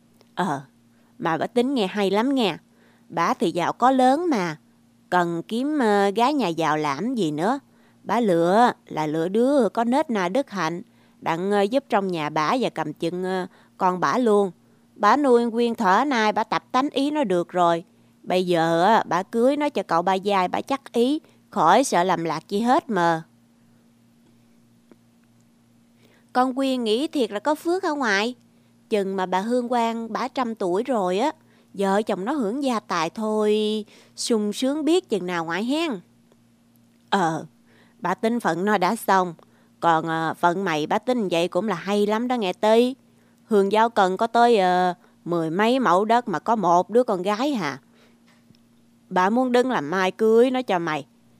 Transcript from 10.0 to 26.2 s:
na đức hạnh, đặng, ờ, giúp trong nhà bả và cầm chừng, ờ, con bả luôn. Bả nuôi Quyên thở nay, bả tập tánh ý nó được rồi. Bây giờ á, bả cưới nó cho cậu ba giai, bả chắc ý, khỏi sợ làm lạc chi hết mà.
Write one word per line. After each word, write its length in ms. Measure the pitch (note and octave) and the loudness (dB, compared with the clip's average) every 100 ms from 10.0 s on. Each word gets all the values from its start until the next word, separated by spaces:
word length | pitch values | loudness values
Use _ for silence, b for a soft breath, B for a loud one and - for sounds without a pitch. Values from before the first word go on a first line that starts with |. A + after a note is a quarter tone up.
| D#4 | 0
na 180 | G#3+ F3+ | -2 -2
đức 220 | G3+ C#4 | -2 -4
hạnh, 320 | G3 D#3+ F3 - b b b | -4 -4 -6 -12 b b b
đặng, 300 | D#3+ E3 G3 | -6 -4 0
ờ, 100 | G3+ | 0
giúp 220 | G3+ C4 - | 0 -2 0
trong 200 | G#3+ G3 | -2 0
nhà 220 | E3+ D3+ | -4 -2
bả 260 | D#3 D3+ B3+ | -2 0 0
và 100 | E3+ | -2
cầm 220 | - D3+ | -4 -8
chừng, 320 | - E3+ F3+ | -6 -6 -4
ờ, 220 | F#3 F#3 F3+ b b - | -4 -4 -6 b b -2
con 240 | F#3 F3+ | -2 0
bả 180 | D3 G#3 | 0 2
luôn. 320 | A#3+ G#3 G3 - b b b | 2 2 2 -4 b b b
Bả 220 | - G#3 C4 | 0 2 4
nuôi 340 | C#4+ A#3+ A#3+ | 4 4 2
Quyên 240 | A3+ A#3+ | 0 -2
thở 300 | A3+ G3 G3 G3 | 0 2 2 2
nay, 260 | A#3 G#3+ | 0 0
bả 120 | G3+ | 0
tập 200 | A3 E3+ - | -2 -6 -2
tánh 180 | B3+ C#4+ | -2 -2
ý 200 | - C#4 | -2 -2
nó 140 | D4+ | -2
được 240 | A#3 F3+ E3 | 0 0 0
rồi. 360 | F3+ E3+ E3+ - b b b | 2 2 2 -4 b b b
Bây 240 | - F#3 F3+ | -4 -2 0
giờ 380 | E3+ E3 E3 | 2 2 4
á, 180 | F#3+ A3 - | 4 4 2
bả 160 | E3+ | -4
cưới 340 | G3 A#3 B3 D4 | -2 0 0 2
nó 120 | D4 | -2
cho 140 | A3 | -4
cậu 200 | F#3+ E3 | -2 0
ba 120 | F3+ | 0
giai, 340 | F#3+ G3 G3 F3+ | -2 0 0 0
bả 120 | G3+ | -4
chắc 320 | - C#4 - | -4 -8 -4
ý, 280 | A#3+ B3 D#4 b b _ | 0 0 0 b b _
khỏi 340 | - D#3+ G#3+ | 2 6 6
sợ 200 | C#4 F#3 | 4 0
làm 200 | F#3 E3+ | 0 0
lạc 240 | E3 D#3 - | -2 -6 -6
chi 120 | G3+ | -2
hết 300 | A#3 D4 - | 2 2 0
mà. 320 | F#3+ E3+ D#3+ - _ _ _ _ _ _ _ _ _ _ _ _ _ _ _ _ _ _ _ _ _ _ _ _ _ _ b b b | 0 2 0 -4 _ _ _ _ _ _ _ _ _ _ _ _ _ _ _ _ _ _ _ _ _ _ _ _ _ _ b b b